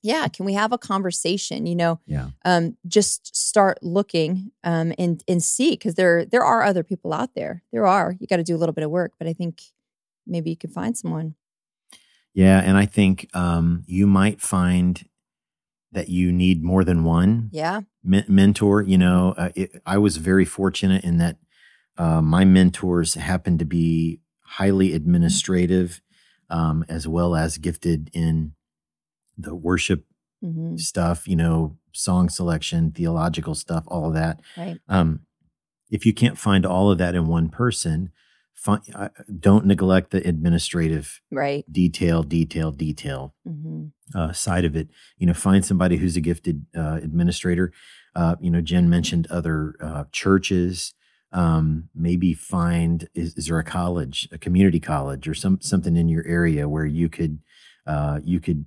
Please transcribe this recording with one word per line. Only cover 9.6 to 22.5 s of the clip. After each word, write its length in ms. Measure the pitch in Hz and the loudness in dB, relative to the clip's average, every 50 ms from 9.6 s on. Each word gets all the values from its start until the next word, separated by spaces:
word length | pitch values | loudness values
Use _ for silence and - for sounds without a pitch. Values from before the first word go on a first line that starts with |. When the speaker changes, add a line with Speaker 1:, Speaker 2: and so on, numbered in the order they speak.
| - _ _ _ _ _ _ _ _ _ _ _ _ | -20 _ _ _ _ _ _ _ _ _ _ _ _
Speaker 1:
maybe 240 | - 180 170 160 165 | -8 -6 -6 -4 -6
you 60 | 165 | -8
could 140 | 165 - 165 | -8 -10 -12
find 260 | - 175 170 220 233 | -10 -8 -6 -6 -6
someone. 380 | - - 170 165 156 160 160 156 _ _ _ _ _ _ _ _ _ _ _ - - _ _ _ _ _ _ _ | -6 -6 -6 -6 -6 -6 -8 -10 _ _ _ _ _ _ _ _ _ _ _ -20 -20 _ _ _ _ _ _ _
Speaker 2:
Yeah, 280 | 98 95 95 95 95 92 | 4 6 6 6 6 6
and 120 | 92 95 | 4 4
I 80 | 98 101 | 4 4
think, 400 | 98 - 104 101 95 95 92 - _ - | 2 2 2 4 4 2 0 -4 _ -6
um, 480 | 90 90 87 85 82 82 85 85 85 - | -2 -2 0 0 2 2 0 0 -2 -4
you 220 | - 90 95 101 | -6 0 2 4
might 340 | 101 98 95 98 107 104 - | 4 6 6 4 4 2 -2
find 680 | - - - 95 90 90 90 90 90 90 87 - - _ _ _ _ _ _ _ _ _ _ _ _ _ _ _ _ _ | -6 -2 0 0 2 2 2 2 2 2 0 -2 -8 _ _ _ _ _ _ _ _ _ _ _ _ _ _ _ _ _
that 180 | - 98 85 - | -10 -8 -6 -4
you 220 | 90 90 90 90 | -2 0 2 2
need 320 | 87 90 90 92 92 82 78 | 2 2 4 4 2 2 2
more 200 | 87 90 95 92 | 2 2 2 4
than 200 | 82 87 82 80 | 4 2 2 2
one 460 | 82 82 85 90 98 110 117 113 107 | 2 2 4 4 4 2 2 -2 -6
Speaker 1:
Yeah. 300 | - 151 156 165 185 214 202 _ _ _ _ | -6 -4 -4 -4 -4 -4 -8 _ _ _ _
Speaker 2:
me-, 200 | 90 95 98 - | 2 2 2 2
mentor. 540 | - 95 98 98 101 104 - 104 101 98 104 | 4 4 6 6 6 4 4 2 4 4 2
You 160 | 104 95 95 | 2 4 4
know, 360 | 92 90 90 90 90 90 90 92 | 4 6 6 4 4 4 2 0
uh, 120 | - 87 90 - | -2 -6 -6 -4
it, 260 | - 95 - - - _ | -6 -6 -6 -8 -16 _
I 120 | - 95 101 | -2 2 2
was 180 | 104 202 80 | 2 2 2
very 280 | 80 78 95 95 95 92 | 0 0 2 4 4 4
fortunate 580 | - - - 98 95 90 - - 95 92 95 - | 2 0 -2 -2 -2 -2 0 0 2 2 2 2
in 140 | 87 - | 0 2
that, 200 | 170 - 87 165 _ _ _ _ _ _ _ _ _ _ _ _ | 2 2 0 -2 _ _ _ _ _ _ _ _ _ _ _ _
uh, 240 | - 87 82 80 80 | -4 0 0 2 2
my 220 | 80 78 80 90 95 | 2 2 4 4 6
mentors 680 | 95 | 8